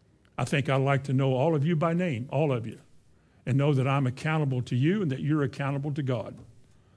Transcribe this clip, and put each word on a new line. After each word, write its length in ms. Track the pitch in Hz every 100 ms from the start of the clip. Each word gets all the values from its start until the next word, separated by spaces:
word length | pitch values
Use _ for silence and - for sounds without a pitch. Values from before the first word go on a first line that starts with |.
| _ _ _ -
I 80 |
think 240 | 131 156 139
I'd 140 | 135
like 220 | 135 139
to 80 | 139
know 200 | 135 135
all 220 | 127 156
of 100 | 156
you 120 | 151 165
by 180 | 165
name, 340 | 170 180 113 120
all 220 | 139 156
of 140 | 123 110
you, 120 | - - - - _ _ _ -
and 100 | 131
know 160 | 143
that 160 | 135 131
I'm 180 | 139 127
accountable 540 | 127 156 156 143 127
to 140 | 120 123
you 240 | 147 214
and 100 | 170
that 100 | 131
you're 220 | 139 151
accountable 500 | 135 - 139 139 151
to 100 | 143
God 320 | 131 120 - - - - - - _